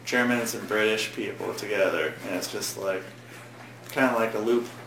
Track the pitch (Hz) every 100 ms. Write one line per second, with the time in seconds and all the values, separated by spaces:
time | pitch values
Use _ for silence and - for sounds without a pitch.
0 | - 123 123 120 113 107 95 107 107 107
1 | - - 104 101 95 98 104 101 92 82
2 | 78 76 98 90 - 104 98 - 95 95
3 | - - - - - - - - - 143
4 | 131 113 113 107 113 120 117 -